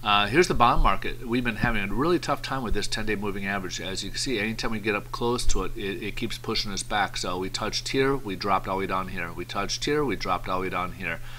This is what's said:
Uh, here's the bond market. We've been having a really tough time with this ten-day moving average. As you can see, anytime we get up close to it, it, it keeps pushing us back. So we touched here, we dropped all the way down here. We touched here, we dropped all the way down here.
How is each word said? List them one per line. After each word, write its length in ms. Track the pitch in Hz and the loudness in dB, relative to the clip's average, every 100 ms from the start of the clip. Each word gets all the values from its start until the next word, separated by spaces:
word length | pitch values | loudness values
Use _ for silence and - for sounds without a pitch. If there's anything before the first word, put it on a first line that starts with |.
Uh, 240 | 107 101 104 | 6 4 6
here's 200 | 143 180 | 4 4
the 60 | |
bond 300 | 151 120 151 | 6 6 8
market. 440 | 113 95 - - - | 6 4 0 -4 -2
We've 160 | 123 | 0
been 140 | 120 104 | 0 0
having 240 | 120 110 | 2 2
a 100 | 98 | 0
really 260 | 107 156 175 | 0 2 2
tough 240 | - 139 | 0 -4
time 180 | - 135 | -2 -4
with 140 | 113 | 0
this 120 | 101 - | 0 0
ten-day 280 | - 107 | -2 0
moving 320 | 104 104 101 98 | 0 -2 -2 -2
average. 340 | 98 90 - | -2 -4 -6
As 220 | 87 95 | -6 -6
you 80 | 101 | -6
can 80 | 120 | -4
see, 200 | 139 113 | -2 -2
anytime 320 | 107 110 123 | -2 -2 -2
we 80 | 110 | -2
get 140 | 107 | 0
up 180 | 101 - | 0 -2
close 320 | - 120 120 - | -2 0 4 6
to 160 | 101 | 6
it, 120 | 92 | 2
it, 280 | - 101 98 | -4 -6 -4
it 120 | 104 | -6
keeps 220 | - 113 - | -4 -6 -6
pushing 340 | - 110 107 | -4 -2 -2
us 120 | 98 | -6
back. 340 | - 107 92 - | -2 0 0 -2
So 220 | 98 90 | -4 -2
we 100 | 95 | -4
touched 400 | - 107 - - | -4 -4 -4 -2
here, 260 | 135 135 | 2 2
we 200 | 135 110 | 0 -4
dropped 320 | 95 104 95 - | -4 0 0 0
all 100 | 95 | -2
the 40 | |
way 60 | 95 | 0
down 200 | 95 90 | -2 -2
here. 240 | 92 85 | -4 -6
We 100 | 82 | -6
touched 400 | - 104 98 - | -6 -4 -4 -2
here, 200 | - 151 | 0 0
we 100 | 139 | 0
dropped 320 | 92 98 90 98 | -2 0 -2 0
all 120 | 92 | -2
the 60 | |
way 40 | 95 | -2
down 240 | 90 90 | -2 -4
here. 260 | 85 87 82 - | -6 -6 -6 -8